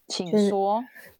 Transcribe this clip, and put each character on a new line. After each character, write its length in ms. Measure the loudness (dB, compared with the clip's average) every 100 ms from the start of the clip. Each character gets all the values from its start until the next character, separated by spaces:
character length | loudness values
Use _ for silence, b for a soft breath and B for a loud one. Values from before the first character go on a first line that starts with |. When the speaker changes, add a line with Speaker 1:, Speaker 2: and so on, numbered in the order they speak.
| -10
Speaker 1:
请 180 | -8 0 2 2
说。 320 | 2 0 -2
Speaker 2:
就 60 | -4
是， 260 | -14 -20